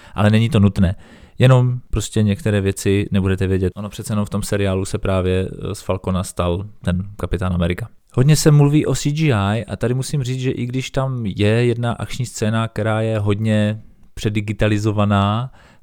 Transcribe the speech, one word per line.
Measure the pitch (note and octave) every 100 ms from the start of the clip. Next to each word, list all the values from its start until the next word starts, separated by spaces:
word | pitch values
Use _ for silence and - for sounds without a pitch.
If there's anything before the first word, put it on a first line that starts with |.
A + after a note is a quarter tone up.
| -
ale | - G#2
není | A2 A2+
to | A2+
nutné. | G2+ F#2+ F#2 G2 - - - -
Jenom | B2+ B2+ B2 B2 -
prostě | A2 - -
některé | G#2+ G2 A2 G#2
věci | G2 G2 G2+ G2 G2+
nebudete | G2+ F#2+ F#2+ F#2+
vědět. | F#2+ F#2 F#2+
Ono | G#2
přece | - G#2
jenom | G#2+
v | G#2
tom | G2+
seriálu | - G#2 G2 F#2+
se | F#2+ G#2
právě, | G2 F#2+ F2+ F#2 F#2+ F2+ -
eh, |
z | G#2
Falcona | - F#2+ - F#2
stal | F#2 - F2+ F2 G#2 -
ten | - F2+ G2+ -
Kapitán | F2+ F2+ F#2
Amerika. | F2 E2+ F2+ A2+ - _
Hodně | - C#3 D3+
se | D#3+
mluví | D3 C#3+ D3+ -
o |
C | C3 D3
G | D3+ D#3
I | A2 G2 G#2+
a | - G2+
tady | A#2
musím | B2+ C3 D3+
říct, | B2 C3
že | B2+
i | - A#2+
když | B2+ B2
tam | - C3+ B2+ A2
je | F2+ G2+
jedna | A2+ A#2+ A#2 A#2+
akční | A2+ - - B2
scéna, | - G#2+ A2+ A2+
která | - G#2+ A2
je | A2+ A2
hodně | G#2 G#2 A2 G#2+ G#2 G#2+ - - -
předigitalizovaná, | - A#2 G#2+ G#2 G#2 G#2+ G#2+ G#2+ G#2 G#2 G2+ G2+ G#2+ C3 - - _